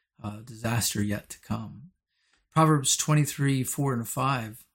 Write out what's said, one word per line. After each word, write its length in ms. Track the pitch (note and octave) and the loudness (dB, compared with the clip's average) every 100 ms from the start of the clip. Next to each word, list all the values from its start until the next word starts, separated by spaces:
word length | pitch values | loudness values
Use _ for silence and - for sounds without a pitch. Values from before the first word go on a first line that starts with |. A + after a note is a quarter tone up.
| _ _ | _ _
uh, 160 | G#2+ G#2 | -12 -12
disaster 580 | A#2 A2 A2+ A#2 - G#2+ | -14 -6 -2 0 0 0
yet 260 | G#2 G#2 - | 0 -2 -6
to 100 | - | -14
come. 500 | - A2+ G#2+ G#2+ C#3 _ _ _ _ _ _ | -6 -6 -6 -12 -20 _ _ _ _ _ _
Proverbs 440 | - D#3 D3+ C3 - | 4 6 4 2 0
twenty-three, 680 | - D3+ C#3+ - C#3 C3+ | 2 4 2 0 0 2
four 300 | B2+ - C#3 | 0 -2 0
and 120 | B2 A2+ | -2 -4
five, 580 | - C3 C3 A2+ G#2+ - | -2 0 0 -4 -12 -20